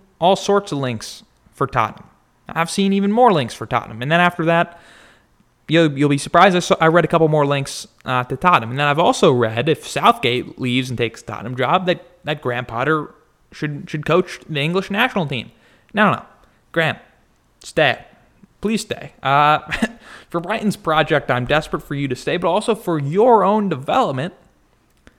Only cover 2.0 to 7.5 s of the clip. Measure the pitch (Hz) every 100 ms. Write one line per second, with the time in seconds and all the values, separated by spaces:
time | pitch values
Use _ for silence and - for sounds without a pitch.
2 | - _ _ _ - - 170 - 196 196
3 | 202 220 247 175 117 - 113 120 95 113
4 | 127 170 175 175 160 170 170 - - -
5 | - _ _ _ _ _ - 156 160 139
6 | 143 143 - 170 190 180 - 196 160 170
7 | 160 170 160 156 143